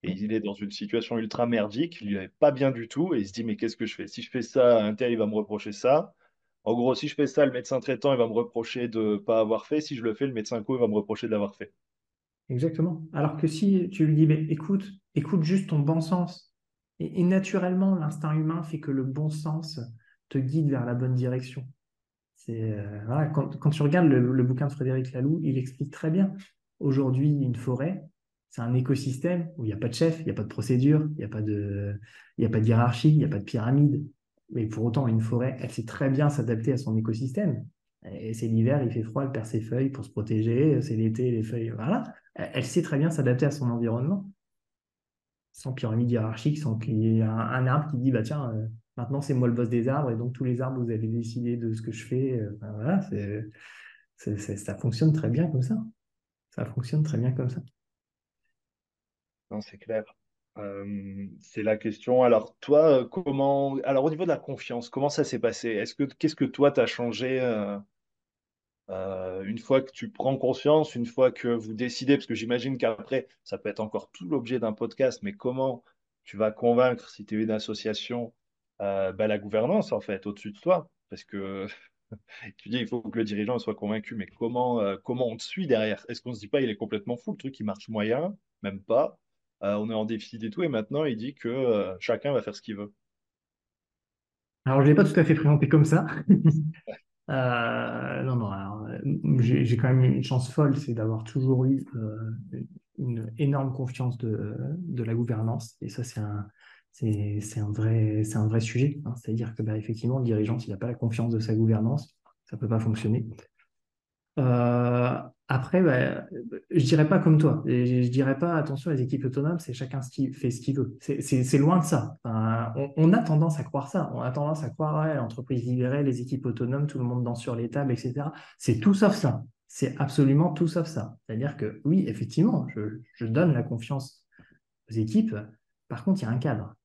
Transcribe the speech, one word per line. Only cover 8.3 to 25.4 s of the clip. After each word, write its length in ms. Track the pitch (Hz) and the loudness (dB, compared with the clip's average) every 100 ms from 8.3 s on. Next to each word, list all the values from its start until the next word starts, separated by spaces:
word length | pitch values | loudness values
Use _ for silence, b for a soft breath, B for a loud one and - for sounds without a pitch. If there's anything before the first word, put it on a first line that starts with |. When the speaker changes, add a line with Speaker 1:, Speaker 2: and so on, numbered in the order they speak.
Speaker 1:
reprocher 540 | 110 117 120 113 127 120 | 2 -2 -4 -6 -4 -4
de 300 | 110 107 104 | 0 0 0
pas 220 | 101 113 | 2 2
avoir 260 | 107 110 - | 4 0 0
fait. 160 | 151 | -4
Si 140 | 151 135 | -2 -4
je 80 | |
le 100 | 113 | -4
fais, 140 | 107 139 | -2 -2
le 60 | |
médecin 280 | 117 107 117 | -2 -6 -6
co, 140 | 110 131 | -4 0
il 20 | |
va 80 | 117 | 2
me 60 | 107 | 2
reprocher 320 | 101 110 113 | -2 -6 -2
de 40 | |
l'avoir 240 | 107 101 - | -2 -2 -6
fait. » 180 | - _ _ _ _ _ _ _ _ | -16 _ _ _ _ _ _ _ _
Speaker 2:
Exactement. 540 | 123 160 160 165 160 - | -2 -2 0 -2 -2 -8
Alors 260 | 139 151 - | -2 -2 0
que 100 | 160 | -2
si 420 | - 202 190 175 | 2 4 4 2
tu 160 | - 156 | 2 4
lui 100 | 151 | 6
dis, « 120 | 156 | 6
Mais 180 | 151 - | 6 2
écoute, 360 | 156 - 196 - - _ - | -4 0 -2 -2 -16 _ -4
écoute 280 | 147 190 | 0 2
juste 260 | 156 196 190 | 4 2 2
ton 100 | 151 | 0
bon 200 | 139 165 | 2 2
sens. » 540 | 160 185 175 - _ _ _ _ _ _ | 2 0 -2 -6 _ _ _ _ _ _
Et, 200 | 160 - | -6 0
et 40 | |
naturellement, 720 | 180 190 190 196 180 185 190 185 | 4 4 2 0 0 2 2 2
l'instinct 380 | 151 - 160 | 0 -2 -2
humain 300 | 156 156 170 | 0 0 -2
fait 160 | 160 151 | -4 -6
que 120 | 147 | -2
le 120 | 135 | -2
bon 260 | 131 135 156 | -2 -2 -2
sens 500 | 151 156 160 160 - 113 113 B B _ | -2 -4 -4 -6 -10 -12 -14 B B _
te 80 | 139 | -4
guide 320 | 127 151 147 | 0 0 0
vers 160 | 135 120 | 0 -2
la 80 | |
bonne 220 | 123 127 127 | -2 0 0
direction. 500 | 123 127 127 - - - _ _ _ _ _ _ | 0 -2 -6 -12 -14 -18 _ _ _ _ _ _
C'est, 360 | - 113 110 | -10 -4 -4
euh, 260 | 104 101 104 107 | -4 -6 -10 -4
voilà, 180 | 139 151 | -2 0
quand, 320 | - - - | -2 -4 0
quand 140 | 151 | 0
tu 100 | - | 2
regardes 260 | 147 180 165 | 2 6 6
le, 240 | 131 123 | 6 4
le 120 | 131 | 4
bouquin 240 | 127 131 143 | 2 2 -2
de 40 | |
Frédéric 400 | - 131 131 131 | -2 -2 -2 -4
Laloux, 280 | 127 135 165 | -2 0 0